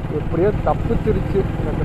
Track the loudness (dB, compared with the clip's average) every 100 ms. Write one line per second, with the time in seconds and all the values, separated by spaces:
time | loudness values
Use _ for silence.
0 | -4 -4 -2 2 2 2 0 0 0 0
1 | 2 0 0 0 0 -2 -2 -2